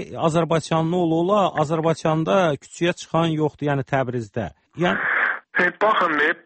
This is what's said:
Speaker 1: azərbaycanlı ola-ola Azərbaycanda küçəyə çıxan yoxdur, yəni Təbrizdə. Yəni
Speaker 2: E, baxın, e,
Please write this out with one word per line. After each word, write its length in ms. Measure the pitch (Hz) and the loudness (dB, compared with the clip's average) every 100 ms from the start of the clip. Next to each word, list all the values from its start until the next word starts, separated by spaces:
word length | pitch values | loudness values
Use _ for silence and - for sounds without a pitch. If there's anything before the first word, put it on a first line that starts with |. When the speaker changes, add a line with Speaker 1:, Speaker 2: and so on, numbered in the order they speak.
| 120 117 | 0 -2
Speaker 1:
azərbaycanlı 800 | 160 160 160 165 - 165 160 180 | 0 2 2 0 0 0 0 0
ola-ola 460 | 170 165 175 208 175 143 | 0 0 2 2 2 0
Azərbaycanda 840 | 147 160 160 151 165 156 160 196 170 139 | 0 0 0 0 0 0 2 2 2 0
küçəyə 400 | - - 170 - | -6 -4 -2 -2
çıxan 380 | - 165 165 156 | -2 0 0 0
yoxdur, 320 | 151 - 143 | -2 -2 -2
yəni 160 | 139 - | -2 0
Təbrizdə. 680 | 135 123 123 107 120 90 - _ - | -2 -2 -4 -6 -6 -8 -10 _ -4
Yəni 300 | 175 - - - - - - | -2 0 -2 -2 -2 -4 -6
Speaker 2:
E, 120 | - 180 170 | -2 -2 0
baxın, 320 | 214 214 180 147 | 0 2 0 0
e, 140 | 151 175 | 0 -2